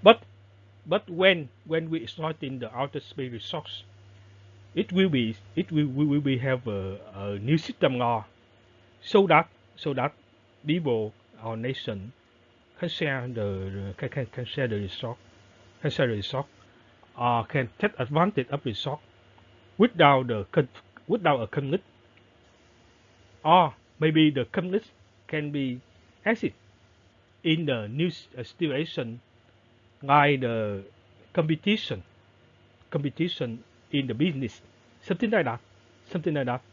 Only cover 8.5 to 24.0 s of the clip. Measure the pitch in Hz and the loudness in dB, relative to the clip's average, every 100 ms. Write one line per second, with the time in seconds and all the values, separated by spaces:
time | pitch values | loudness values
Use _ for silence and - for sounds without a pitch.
8.5 | _ _ _ _ _ - - 196 160 170 | _ _ _ _ _ 2 4 6 6 4
9.5 | _ _ - - 131 127 - _ _ _ | _ _ -10 -6 -4 -4 -6 _ _ _
10.5 | _ 147 170 151 117 107 - _ - 113 | _ -2 0 2 0 -2 -8 _ -14 -10
11.5 | 113 120 131 - 104 98 - _ _ _ | -6 -6 -6 -6 -8 -10 -18 _ _ _
12.5 | _ _ - 175 - 156 135 123 117 101 | _ _ -8 -8 -4 -4 -4 -6 -4 -4
13.5 | 95 95 98 98 95 - - 123 - 120 | -4 -6 -8 -8 -8 -8 -6 -8 -8 -10
14.5 | - 131 107 101 - 117 117 - - - | -4 -2 -2 -6 -8 -10 -10 -16 -20 -20
15.5 | - - - 151 - 135 107 98 131 143 | -20 -20 -6 -6 -2 -2 -2 -4 -6 -8
16.5 | - - - _ _ - - 120 120 113 | -14 -20 -20 _ _ -20 -4 0 0 0
17.5 | 143 123 - 139 - 127 147 185 202 127 | -2 -4 -2 -4 -2 -2 2 2 0 -4
18.5 | 143 131 101 147 147 - _ _ - - | -4 -6 -6 -6 -8 -12 _ _ -20 -20
19.5 | - - - 180 165 151 135 127 113 98 | -20 -20 2 2 8 6 8 2 -2 0
20.5 | - 135 - - - - 175 170 139 110 | 0 0 -4 -20 -20 -4 0 2 2 0
21.5 | - 139 160 - _ _ _ _ _ _ | -4 -2 -4 -6 _ _ _ _ _ _
22.5 | _ _ _ _ _ _ _ - _ 156 | _ _ _ _ _ _ _ -20 _ 6
23.5 | 175 165 - _ _ | 6 6 0 _ _